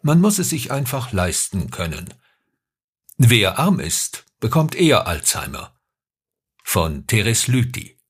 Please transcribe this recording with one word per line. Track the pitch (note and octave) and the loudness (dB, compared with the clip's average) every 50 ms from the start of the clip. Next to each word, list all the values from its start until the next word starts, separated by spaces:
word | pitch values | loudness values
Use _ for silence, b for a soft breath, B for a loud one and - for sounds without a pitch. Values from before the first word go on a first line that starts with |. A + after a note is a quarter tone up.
Man | - D3 D#3 E3+ | 2 4 4 6
muss | F#3 G#3 G#3 - | 6 4 2 2
es | F3+ - | 0 -2
sich | E3 D3+ - - | -2 -4 -4 -4
einfach | C3+ C#3 C#3+ - - C3+ B2 A#2+ | -4 -4 -4 -4 -4 -6 -6 -4
leisten | - F#2+ F2+ F2+ E2 - - - - G2 D2 B1 | -2 0 0 0 0 -4 -4 -4 -4 -6 -6 -6
können. | - - F2+ E2 D#2 - F2 F2+ - _ _ _ _ _ _ _ _ _ _ _ _ _ _ _ _ _ _ _ - | -6 -8 -6 -6 -6 -10 -12 -14 -16 _ _ _ _ _ _ _ _ _ _ _ _ _ _ _ _ _ _ _ 0
Wer | _ B2+ A2 A#2 A2+ G2+ F#2+ - - | _ 4 6 6 6 4 2 2 0
arm | D3 G3 F#3+ - | 2 2 2 0
ist, | - E2 - - - - - - _ _ _ _ | -2 -4 -4 -4 -6 -8 -10 -14 _ _ _ _
bekommt | - - B2 D#3+ D#3 D#3 - | -4 0 2 2 0 0 0
eher | - F3+ D#3 C3+ G2 - - | 2 4 4 4 4 2 0
Alzheimer. | F2 D#2 - - - - D2 C#2+ C#2 C#2+ C#2+ - _ _ _ _ _ _ _ _ _ _ _ _ _ _ _ _ _ _ | -6 -2 -2 -4 -4 -4 -8 -10 -10 -12 -14 -16 _ _ _ _ _ _ _ _ _ _ _ _ _ _ _ _ _ _
Von | _ - - - E2 D#2+ D2+ C#2 - - | _ -2 0 0 0 0 -4 -8 -4 -2
Teres | - A2 G2 A2+ A#2 - - - | 0 0 2 0 0 0 0 0
Lüthi. | B2 C3 A#2+ B2 A#2+ - - - _ _ _ | 2 0 0 0 -4 -10 -12 -14 _ _ _